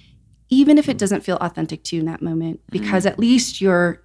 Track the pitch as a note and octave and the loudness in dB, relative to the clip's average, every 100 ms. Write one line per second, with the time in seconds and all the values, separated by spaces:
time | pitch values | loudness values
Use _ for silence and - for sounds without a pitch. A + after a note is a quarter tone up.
0 | _ _ _ _ _ C4 C#4 D4+ D4 - | _ _ _ _ _ 4 6 6 4 -2
1 | G3 F3 - F3+ E3+ - D#3+ D#3 - E3+ | -2 -2 -4 -4 -4 -6 -8 -8 -8 -4
2 | D#3+ E3 E3+ E3 E3 E3 _ F#3 G#3 F#3+ | -4 -6 -6 -4 -6 -8 _ -8 -2 0
3 | F#3+ - A#3 B3 - - F#3+ F3 F3 E3 | 0 0 2 2 0 -2 0 2 0 -4